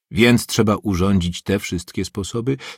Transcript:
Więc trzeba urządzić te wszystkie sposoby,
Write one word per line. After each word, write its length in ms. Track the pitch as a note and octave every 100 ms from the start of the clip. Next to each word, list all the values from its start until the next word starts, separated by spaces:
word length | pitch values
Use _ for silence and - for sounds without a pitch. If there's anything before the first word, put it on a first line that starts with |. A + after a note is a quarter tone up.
| _
Więc 360 | E2 A#2+ A#2+ -
trzeba 300 | - G#2+ G2+
urządzić 680 | G#2+ F2+ G2 G2 F2 E2+
te 160 | - G2+
wszystkie 460 | - F2+ - -
sposoby, 520 | F#2 G2+ F#2+ A#2 B2 C3+ -